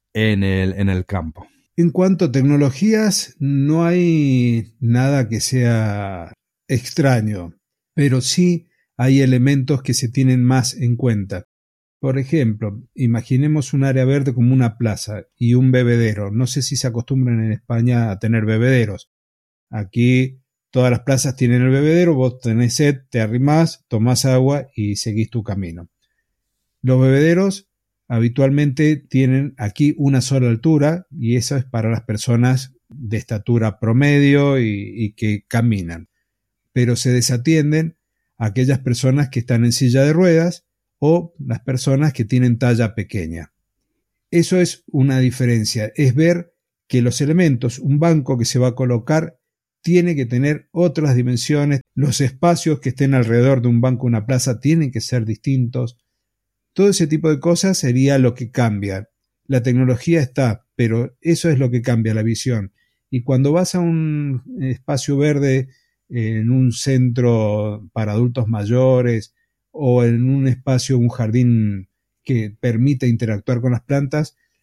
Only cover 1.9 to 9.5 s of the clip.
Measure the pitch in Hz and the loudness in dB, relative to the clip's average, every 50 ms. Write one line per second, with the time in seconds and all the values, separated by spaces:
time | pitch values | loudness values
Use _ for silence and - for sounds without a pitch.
1.9 | 135 185 185 190 190 165 185 151 117 139 131 143 147 143 147 135 131 - 196 214 | 2 2 2 2 2 2 0 0 0 2 2 4 4 4 2 2 0 0 0 2
2.9 | 220 214 220 208 - - - - - _ 143 139 143 139 139 143 156 165 170 170 | 2 2 2 0 0 -2 -4 -8 -10 _ -4 -2 0 0 0 0 2 2 2 2
3.9 | 175 180 175 175 165 156 147 139 131 127 123 123 117 113 113 - _ _ 127 117 | 2 2 2 2 2 2 2 2 2 2 2 2 0 0 -4 -6 _ _ -2 0
4.9 | 117 120 131 135 143 139 127 101 110 107 - - 131 127 120 120 117 113 110 104 | 2 2 2 2 2 0 0 -2 -4 -6 -4 -2 -2 0 2 2 2 2 0 -2
5.9 | 101 101 101 98 95 90 85 85 - _ _ _ _ _ _ _ 135 123 - - | -4 -4 -6 -8 -8 -10 -12 -14 -18 _ _ _ _ _ _ _ -4 -4 -4 -6
6.9 | - - 143 139 127 117 107 107 104 95 87 85 - _ _ _ _ _ _ _ | -4 0 2 2 2 2 0 -2 -6 -6 -10 -12 -16 _ _ _ _ _ _ _
7.9 | _ - 143 143 127 131 123 - - - 180 180 175 165 - _ _ _ _ _ | _ 0 0 2 2 0 -2 -2 0 2 2 2 2 -2 -6 _ _ _ _ _
8.9 | _ - 123 131 135 139 139 131 127 123 123 139 | _ -2 0 2 4 4 4 4 4 2 2 2